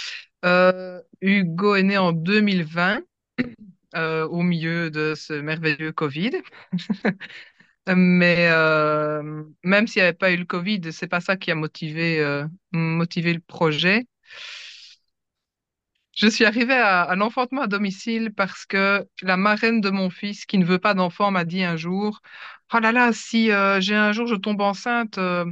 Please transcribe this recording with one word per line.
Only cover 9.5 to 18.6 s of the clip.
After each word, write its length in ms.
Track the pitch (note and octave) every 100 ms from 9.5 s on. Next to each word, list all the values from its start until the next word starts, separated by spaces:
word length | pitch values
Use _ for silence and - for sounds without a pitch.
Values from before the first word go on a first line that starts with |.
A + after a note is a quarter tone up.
| -
même 220 | F3+ G3+ A3+
s'il 140 | G#3
n'y 60 | F3+
avait 80 | E3+
pas 140 | F#3+
eu 40 | F3+
le 80 |
covid, 480 | F3 F3+ F#3 G#3 E3
c'est 160 | E3 F3
pas 120 | F3
ça 160 | F#3 F#3+
qui 140 | F3+
a 40 | D#3+
motivé, 640 | D#3 - D#3+ D#3 E3 D#3+
euh, 260 | D3 C#3+ D#3 F3+ _
motivé 600 | E3+ E3 E3 E3+ F3 E3+
le 80 | E3+
projet. 680 | - - D#3+ D3+ F3 G#3+ B3 _ _ - - - - - - - _ _ _ _ _ _ _ _ _ _ _ -
Je 60 | G#3+
suis 160 | A3
arrivée 300 | G#3+ A3 B3
à, 280 | C4 G#3+ F3+
à 140 | E3+ F#3
l'enfantement 460 | A3 C4 B3 C4+
à 40 | A3+
domicile 680 | G3+ G3+ F#3+ A#3 A3+ A3+
parce 320 | G#3+ F#3+ -